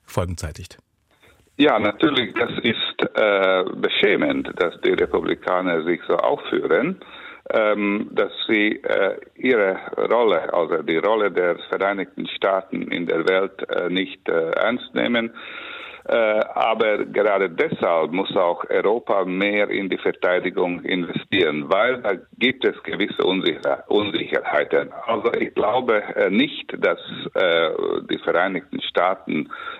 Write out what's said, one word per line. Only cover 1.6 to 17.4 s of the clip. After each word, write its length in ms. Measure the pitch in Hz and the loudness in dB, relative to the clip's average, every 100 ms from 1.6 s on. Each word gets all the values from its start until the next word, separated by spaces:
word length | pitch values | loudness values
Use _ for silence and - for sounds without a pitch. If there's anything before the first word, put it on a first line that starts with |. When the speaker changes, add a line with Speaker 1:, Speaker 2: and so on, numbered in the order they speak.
| 143 110 | 4 4
Speaker 2:
natürlich, 520 | 104 - 156 131 101 | 2 2 2 2 -2
das 180 | - - - | -2 -2 -2
ist, 540 | 117 - - - - - | -2 -2 -4 -4 -2 2
äh, 480 | 107 98 95 92 - | 4 4 4 2 0
beschämend, 760 | - 95 - - 92 - 69 - - | -2 -2 2 2 2 2 -2 -4 -2
dass 180 | 87 - | -2 0
die 100 | 95 | 0
Republikaner 920 | 90 87 92 82 82 - 90 92 82 | 2 2 0 -2 -4 0 0 0 0
sich 180 | 82 87 - | 0 -2 0
so 100 | 85 | 0
aufführen, 840 | - 143 - - - 90 156 190 - - - - - | 0 -2 -2 -2 2 2 2 -4 -12 -20 -20 -16 -2
ähm, 580 | 117 107 104 101 104 - | 0 2 2 0 -2 -4
dass 200 | - 101 - - | -2 -2 -2 0
sie, 360 | 110 107 - | 2 2 0
äh, 320 | - 104 98 - - | -2 0 0 -2 -12
ihre 420 | - 127 117 98 92 - - 98 | -4 2 4 2 0 -4 -2 2
Rolle, 440 | 113 113 82 - | 4 4 2 0
also 260 | 87 80 82 | 0 0 0
die 140 | 78 82 | 0 0
Rolle 340 | 95 110 101 | 2 2 2
der 280 | 87 87 82 - | 2 0 0 -4
Vereinigten 580 | 92 98 101 90 - - | -2 0 0 -6 -8 -10
Staaten 640 | - 101 95 - 95 90 | 0 2 2 0 -6 -4
in 160 | 87 85 | -4 -2
der 220 | 85 85 | 0 2
Welt, 400 | 95 98 - - | 2 2 -4 -6
äh, 220 | 90 90 | -2 -2
nicht, 360 | 90 95 - - | -2 -4 -6 -2
äh, 240 | 82 82 | 0 0
ernst 420 | - 104 127 - | 0 0 -2 -4
nehmen. 360 | 127 117 120 113 - - - - - - - | -2 0 0 -2 -8 -14 -14 -14 -14 -16 -10
Äh, 100 | - | 0
aber 920 | 117 110 107 - - 120 110 110 104 | 2 4 2 0 0 0 2 2 2
gerade 460 | - 104 104 98 | 0 2 2 4